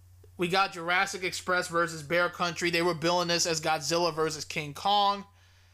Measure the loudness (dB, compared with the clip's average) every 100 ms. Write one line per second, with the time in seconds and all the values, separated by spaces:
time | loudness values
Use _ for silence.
0 | -20 -20 -20 -6 0 2 0 -2 0 0
1 | 0 -2 -6 -6 -2 0 0 0 0 -4
2 | -2 2 2 0 -2 0 0 2 2 2
3 | 2 2 2 0 0 0 0 0 0 0
4 | 0 0 -2 -2 -8 -8 -8 -4 2 4
5 | 4 0 -8 -20 -20 -20 -20